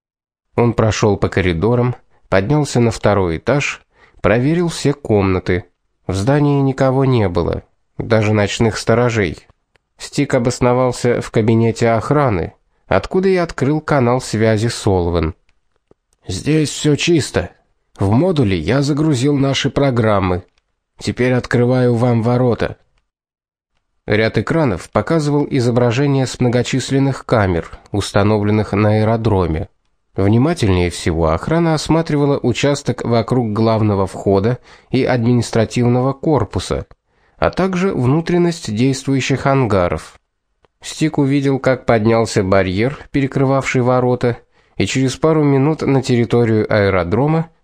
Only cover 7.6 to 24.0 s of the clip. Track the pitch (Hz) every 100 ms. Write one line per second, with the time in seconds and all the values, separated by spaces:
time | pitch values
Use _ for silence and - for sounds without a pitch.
7.6 | - _ _ - 104 110 107 107 101 -
8.6 | 113 - - 113 123 113 90 - - _
9.6 | _ _ _ _ - - 139 135 120 -
10.6 | 123 123 127 120 123 113 - 120 110 113
11.6 | 113 110 117 113 - 147 135 92 87 -
12.6 | _ _ _ 92 - 185 190 185 165 -
13.6 | 131 151 - 147 120 127 - 107 110 107
14.6 | 117 - 110 92 87 85 80 - _ _
15.6 | _ _ _ _ _ _ - 95 139 156
16.6 | 143 - 151 143 170 165 - - 90 -
17.6 | _ _ _ - 98 117 185 147 104 90
18.6 | 78 135 143 147 160 123 143 139 139 131
19.6 | 127 - 143 120 110 101 92 87 - _
20.6 | _ _ _ - - 104 127 123 - 120
21.6 | 120 127 123 117 123 117 113 123 123 107
22.6 | - - _ _ _ _ _ _ _ _
23.6 | _ _ _ _